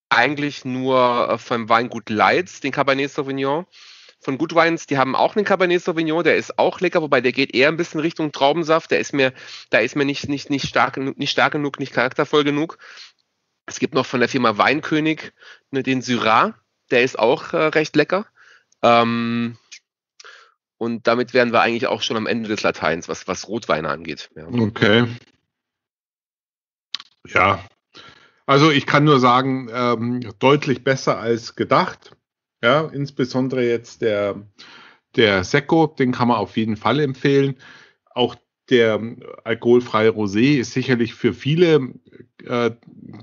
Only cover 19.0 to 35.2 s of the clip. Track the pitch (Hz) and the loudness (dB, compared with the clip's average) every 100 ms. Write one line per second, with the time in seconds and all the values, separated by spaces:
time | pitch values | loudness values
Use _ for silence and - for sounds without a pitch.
19 | 117 117 117 117 117 117 _ - _ _ | 4 0 -2 -4 -4 -8 _ -20 _ _
20 | _ _ - - _ _ _ - 117 117 | _ _ -20 -20 _ _ _ -8 -6 -2
21 | 120 117 120 127 120 113 104 117 - 110 | 0 0 2 2 4 4 2 0 -2 -2
22 | - 117 110 117 107 107 87 - 80 82 | -2 -4 -2 -4 -4 -2 -2 -2 -2 -4
23 | - 80 - 92 - 110 - 78 78 73 | -6 -12 -8 -8 -6 -8 -2 -2 -2 -8
24 | 85 71 - - 80 120 107 - 107 113 | -8 -14 -14 -18 -8 -2 -2 0 2 2
25 | 117 120 _ _ _ _ _ _ _ _ | 2 -4 _ _ _ _ _ _ _ _
26 | _ _ _ _ _ _ _ _ _ - | _ _ _ _ _ _ _ _ _ -16
27 | - _ - 95 95 98 - _ _ - | -16 _ -6 0 2 0 -6 _ _ -20
28 | - - _ _ - 139 156 143 - 147 | -20 -20 _ _ 0 4 4 4 2 2
29 | 151 135 123 123 135 131 120 120 123 117 | 4 4 6 4 2 -4 -6 -4 -2 -2
30 | 120 123 110 - 127 147 147 123 135 135 | -2 -6 -8 0 2 2 2 -2 0 -2
31 | - 101 113 117 - - 107 139 180 - | 0 -2 -2 -4 -4 -8 0 0 0 -6
32 | - _ _ _ _ _ 117 143 156 139 | -20 _ _ _ _ _ 2 2 0 -6
33 | 143 - 123 131 131 127 120 117 117 - | -8 -4 -2 -2 -2 0 0 -2 -6 -6
34 | 113 104 101 98 107 _ - - - _ | -2 0 -2 -4 -12 _ -20 -20 -20 _
35 | _ - | _ 2